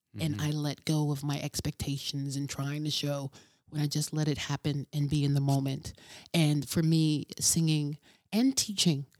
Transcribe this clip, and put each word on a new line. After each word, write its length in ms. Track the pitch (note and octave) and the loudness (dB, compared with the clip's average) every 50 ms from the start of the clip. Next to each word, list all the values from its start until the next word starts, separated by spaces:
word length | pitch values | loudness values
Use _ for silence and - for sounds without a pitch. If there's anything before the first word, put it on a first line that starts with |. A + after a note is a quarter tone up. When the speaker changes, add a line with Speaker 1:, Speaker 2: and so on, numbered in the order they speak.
| _ _ - G#2 | _ _ -6 -4
Speaker 1:
and 140 | F#2+ D3+ D3 | -2 -2 0
Speaker 2:
Mm-hmm. 100 | G#2 D3+ | 0 0
Speaker 1:
I 40 | D3+ | 0
let 320 | D3+ D3+ D3 D3 C3+ - - | 0 0 -2 -2 -4 -4 -2
go 260 | - D#3 D3+ D3+ D3 | 0 2 2 2 0
of 120 | C#3+ C3+ D3 | 0 -2 -2
my 160 | D3 C#3 - | -2 -2 -2
expectations 960 | C#3 D3 - - - D3 - - - D3 C#3 C3+ - - - C#3+ C#3 C#3+ C3+ | -4 -6 -6 -4 -6 -6 -6 -4 -4 -4 -4 -4 -6 -6 -6 -4 -4 -4 -4
and 120 | C#3 C#3+ C#3 | -4 -4 -4
trying 340 | - - C#3 C#3 D3 D3+ D3+ | -6 -6 -4 -4 -4 -4 -2
to 60 | D3+ | -2
show, 400 | C#3+ - - C#3+ C#3+ C#3 C#3 C#3 - - - _ _ _ _ - | -2 -2 -2 -2 -4 -4 -6 -10 -12 -16 -20 _ _ _ _ -8
when 100 | D3+ D3 | -2 -2
I 40 | D3 D3 | -2 0
just 240 | - D3+ D3 - | 0 -2 -2 -2
let 140 | - D#3 D3+ D#3 | -2 0 0 0
it 100 | C#3 - | 0 -2
happen 480 | - - C#3+ - - D#3 C#3+ C#3+ C3 - | -2 -4 -4 -4 -2 -2 -4 -4 -6 -4
and 160 | - D3 D3 C#3 | -2 -2 0 2
be 160 | D3+ D3 C#3+ | 2 2 2
in 100 | C#3+ C#3+ | 2 2
the 60 | C#3+ | 2
moment. 520 | C#3 C#3 C#3 C#3 C3+ C#3 C3+ - - - - - - - - - - - - | 4 4 2 2 2 -2 -4 -6 -10 -12 -14 -14 -20 -20 -20 -20 -10 -2 2
And 340 | E3+ D#3 D3 D3 D3 C3 - | 4 4 4 4 2 0 0
for 140 | - F3 | 0 2
me, 440 | D#3+ D#3+ E3 D#3+ D#3+ D#3 D3+ C#3+ - - - - | 4 4 4 4 4 4 2 0 -2 -6 -8 -2
singing 580 | - - - E3+ E3 D#3 D#3 D3+ D3 C#3+ D3 - _ - _ _ _ _ | 0 2 2 4 4 4 4 2 0 -2 -6 -8 _ -20 _ _ _ _
and 240 | - G#3+ B3+ C4+ C4 | 0 2 4 4 2
teaching 500 | - - - G3+ - - F3 D3 C#3 C#3+ - _ | 0 -2 -2 -2 2 4 4 4 2 -2 -8 _